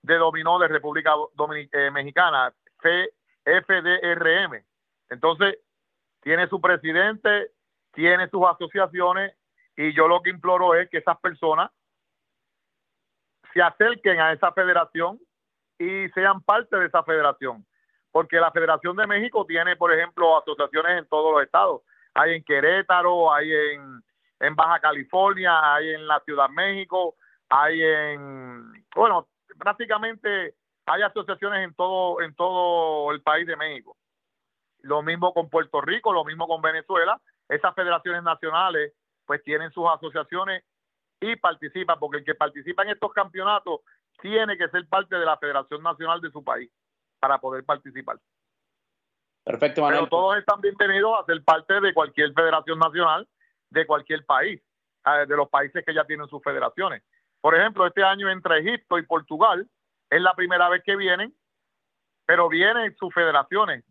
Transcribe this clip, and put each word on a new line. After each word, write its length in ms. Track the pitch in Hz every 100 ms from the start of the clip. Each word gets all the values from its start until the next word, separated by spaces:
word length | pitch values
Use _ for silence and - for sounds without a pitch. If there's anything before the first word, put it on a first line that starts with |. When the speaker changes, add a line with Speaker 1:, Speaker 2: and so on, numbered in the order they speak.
Speaker 1:
de 120 | 135
Dominó 460 | 165 165 160 165 175
de 80 | 165
República 440 | 151 147 156 156 151 156
Domini-, 340 | 147 151 151 143
eh, 180 | 143 139
Mexicana, 640 | 143 139 165 175 139 127 _ _ _
C-, 300 | 165 175 190 _ _ _
F 380 | 143 180 185 185
D 160 | 170 180
R 420 | 175 170 160 175
M. 200 | 180 113 _ _ _ _ -
Entonces, 480 | 127 160 160 196 - _ _ _ _ _ _
tiene 240 | 143 165 180
su 140 | 190
presidente, 880 | 180 165 156 165 208 214 214 208 190 _ _ _ _
tiene 360 | - 170 180 175
sus 180 | 196 180
asociaciones, 880 | 170 170 196 185 180 180 185 196 _ _ _ _ -
y 160 | 151
yo 140 | 147 160
lo 160 | 175
que 80 | 180
imploro 460 | 180 180 180 180 170
es 120 | 180
que 100 | 160
esas 200 | 175 165
personas 540 | 185 156 165 156 196 _ _ _ _ _ _ _ _ _ _ _ _ _ _ _ _ _ -
se 80 | 175
acerquen 600 | 170 - 220 226 202 170
a 120 | 160
esa 200 | 156 180
federación 680 | 190 180 175 156 165 170 226 _ _ _ _ _ -
y 280 | 175 190 190
sean 320 | 185 196 190
parte 340 | - 214 233 202
de 100 | 170
esa 160 | 175
federación. 640 | 165 160 147 139 135 113 - _ _ _ _
Porque 300 | 160 165 165
la 100 | 165
Federación 460 | 170 165 156 175 190
de 100 | 208
México 380 | 202 233 220
tiene, 320 | 165 165 175 175
por 160 | 175
ejemplo, 460 | 160 175 - 165 160
asociaciones 600 | 156 147 143 156 165 180
en 80 | 147
todos 220 | 151 156
los 120 | 151
estados. 400 | - 180 196 135 _ _ _
Hay 200 | - 165
en 80 | 165
Querétaro, 880 | - 143 151 190 190 180 175 175 160
hay 200 | 147 156
en, 500 | 151 147 147 135 123 _ _ _ -
en 160 | 147 151
Baja 240 | 160 170
California, 960 | 156 147 135 185 196 190 185 160 151
hay 160 | 147 160
en 180 | 156 156
la 100 | 147
Ciudad 280 | - 143 135
de 60 |
México, 600 | 147 196 196 190 185 170 - _ _ -
hay 300 | 135 151 165
en, 1040 | 160 156 151 143 139 135 127 120 113 110 _ 175
bueno, 320 | 220 180 - _ _ -
prácticamente 960 | 196 208 226 214 226 220 214 196 160 _ _ _ -
hay 160 | 175
asociaciones 600 | 208 214 196 180 202 202
en 100 | 180
todo, 480 | 156 185 185 180 170
en 120 | 165
todo 800 | 147 180 180 175 170 160 151 147
el 80 | 147
país 260 | 151 156 170
de 100 | 151
México. 420 | 156 135 - _ _ _ _ _ _ _ _ _
Lo 220 | 135 151
mismo 320 | 151 170 180
con 160 | 175 151
Puerto 320 | 165 160 147
Rico, 280 | 135 226 220
lo 140 | 175
mismo 240 | 151 160 165
con 140 | 165
Venezuela. 580 | 156 160 151 180 175 233 _ _ -
Esas 280 | 147 185
federaciones 480 | 190 175 170 180 175
nacionales, 720 | 170 160 160 160 185 160 147 _ _ _ -
pues, 180 | 143
tienen 260 | 147 151 160
sus 140 | 180 170
asociaciones 800 | 151 160 151 147 175 190 185 _ _ _ _ _ -
y 160 | 214 233
participan, 600 | 180 156 151 185 175 156
porque 200 | 147 147
el 60 |
que 100 | 143
participa 500 | 151 147 147 156 180
en 60 | 202
estos 220 | 208 208
campeonatos 680 | 208 196 185 190 208 180 151 _ _ _ _
tiene 340 | 190 220 214 185
que 120 | 170
ser 180 | 180 175
parte 260 | 190 190
de 120 | 185 165
la 100 | 151
Federación 460 | 147 143 127 151
Nacional 400 | 165 151 165 170
de 80 | 165
su 120 | -
país 280 | 127 120 123 _ _ _ _ -
para 180 | 135 135
poder 260 | 131 131
participar. 520 | 131 143 139 131 135 - _ _ _ _ _ _ _ _ _ _ _ _
Speaker 2:
Perfecto, 380 | - 113 147 160
Manuel. 220 | 147 147
Speaker 1:
Pero 60 | 151
todos 300 | 170 190 202
están 220 | 202 208
bienvenidos 580 | 202 196 202 196 220 220
a 60 |
ser 180 | 170 165
parte 380 | 147 160 160 196
de 120 | 196
cualquier 400 | 160 151 151 147
federación 460 | 143 165 160 156 160
nacional 480 | 160 165 170 160 240 _ _ _ _
de 160 | 156 156
cualquier 360 | 147 - 156
país, 380 | - 135 185 - _ _ _ _
ah, 240 | 131 147 139
de 100 | 147
los 120 | 143
países 360 | 139 143 -
que 80 | -
ya 120 | 156
tienen 240 | 147 151 147
sus 120 | 147
federaciones. 580 | 151 139 120 - 190 120 _ _ _ _
Por 160 | 156 165
ejemplo, 280 | 214 190 180
este 160 | 196
año 260 | 190 196 196
entra 280 | 185 175 156
Egipto 400 | 180 240 - 175
y 40 |
Portugal, 640 | 160 165 156 156 208 180 214 _ _ _ -
es 140 | 156
la 100 | 185
primera 340 | 180 180 180 175
vez 120 | 180
que 100 | 202
vienen, 400 | 196 190 180 226 _ _ _ _ _ _ _ _ _
pero 240 | - 170 170
vienen 480 | 165 196 233 214 -
sus 160 | 185
federaciones, 720 | 175 165 147 135 196 202 127 _